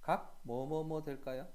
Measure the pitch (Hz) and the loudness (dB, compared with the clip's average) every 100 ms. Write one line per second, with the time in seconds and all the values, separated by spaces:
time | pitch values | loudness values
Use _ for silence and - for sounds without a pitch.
0 | - 190 - - - 117 135 156 160 156 | 6 4 4 -8 -2 0 2 0 2 0
1 | 151 139 139 131 - | -2 -4 -4 -4 -6